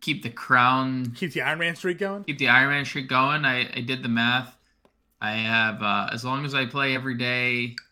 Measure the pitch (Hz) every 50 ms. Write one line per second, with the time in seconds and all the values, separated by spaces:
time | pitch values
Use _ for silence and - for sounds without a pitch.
0 | - 160 139 - - 117 - - - - 131 123 123 127 131 131 131 131 131 127
1 | 127 120 117 - 185 156 - 151 127 143 156 165 170 170 156 - - 180 175 180
2 | 202 196 202 202 196 156 143 139 135 120 123 131 135 139 143 143 135 - - 143
3 | 131 127 127 131 131 143 151 156 143 131 127 123 120 - - 127 123 123 131 127
4 | 131 120 117 117 117 120 123 131 123 - - _ _ _ _ _ _ _ _ _
5 | _ _ _ - 107 107 107 110 110 113 113 113 110 110 104 101 107 104 101 101
6 | 101 - 117 113 123 127 131 139 147 139 143 135 127 117 143 139 139 135 131 123
7 | 127 131 123 117 123 123 123 123 123 123 123 120 120 123 120 - - _